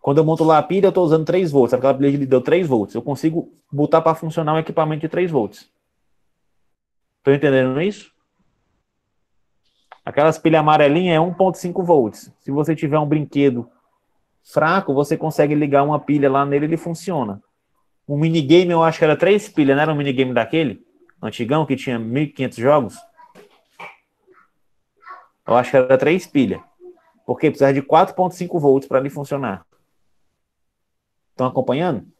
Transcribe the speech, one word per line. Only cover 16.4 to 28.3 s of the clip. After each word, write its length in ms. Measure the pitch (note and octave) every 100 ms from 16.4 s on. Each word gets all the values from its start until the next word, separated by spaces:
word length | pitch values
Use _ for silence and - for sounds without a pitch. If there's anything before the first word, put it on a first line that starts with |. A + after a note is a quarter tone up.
| C#3
nele 200 | C#3+ D3+
e 20 |
ele 80 | D#3+
funciona. 680 | F3 E3 - E3 A2+ G2+ _ _ _ _ _ _ -
Um 120 | C#3+
minigame, 540 | D#3+ E3 C3+ E3+ F3+
eu 100 | E3+
acho 160 | E3 D#3
que 60 |
era 120 | D#3 D3
três 320 | F3+ G#3 G3+
pilhas, 260 | - C#3
não 80 | C#3
era 100 | D3+
um 40 | D3+
minigame 380 | C#3+ B2+ B2+
daquele? 500 | A#2+ A2 D#3+ D3 G2 _ _ _ _
Antigão, 420 | A2 - A#2 D3
que 120 | D3 C3
tinha 220 | C3+ A#2+
mil 260 | A2+ B2+
e 20 | D3+
quinhentos 320 | - B2+ G#2+
jogos? 360 | B2 D3 A2+ - - _ - - - _ _ _ - - _ _ _ F#4 _ _ _ _ _ _ - - _ _ -
Eu 80 |
acho 160 | A#2+ A#2+
que 60 | C#3
era 180 | B2+ C3
três 300 | C3+ F3+ -
pilhas. 340 | D3 A2+ F2+ _ _ - - _ _
Porque 240 | - B2 D#3
precisava 240 | - C#3
de 80 | C#3
quatro 340 | C#3 D#3+ F#3
ponto 200 | - F3+